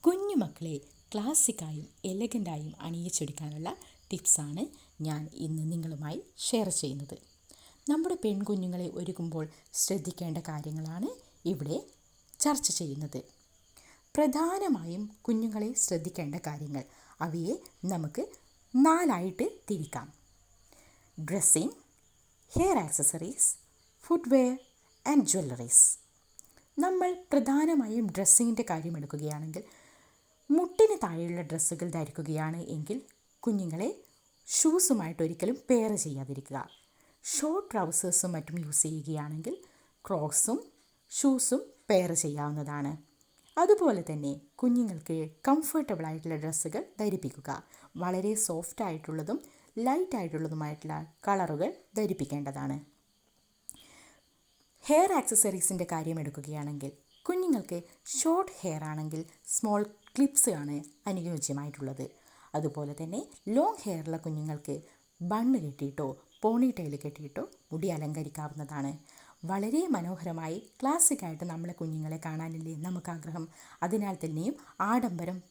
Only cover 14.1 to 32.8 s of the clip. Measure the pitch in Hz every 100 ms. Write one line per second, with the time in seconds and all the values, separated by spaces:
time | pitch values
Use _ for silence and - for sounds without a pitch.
14.1 | - 302 285 330 392 392 254 165 175 214
15.1 | - - 220 226 214 208 262 - 175 160
16.1 | 180 147 165 - 147 147 139 - - -
17.1 | - 165 165 170 269 - _ 180 180 156
18.1 | 156 403 - _ _ _ 247 302 330 339
19.1 | 185 185 185 330 - - 196 151 123 147
20.1 | - _ _ _ _ _ - - _ _
21.1 | - 151 196 - 160 214 - _ _ _
22.1 | _ _ _ _ - 370 294 156 165 147
23.1 | 156 170 277 - - _ _ _ _ -
24.1 | 339 254 269 247 262 - _ _ _ -
25.1 | 294 214 - 147 123 120 - - - _
26.1 | _ _ - - - _ - 359 370 370
27.1 | 359 - 285 233 277 311 311 220 226 214
28.1 | 175 196 - 233 220 220 165 165 160 147
29.1 | 147 151 151 156 156 - - - - _
30.1 | _ _ _ - 302 359 - 440 415 202
31.1 | 165 170 175 156 160 - 165 175 165 151
32.1 | - 151 156 156 165 - 156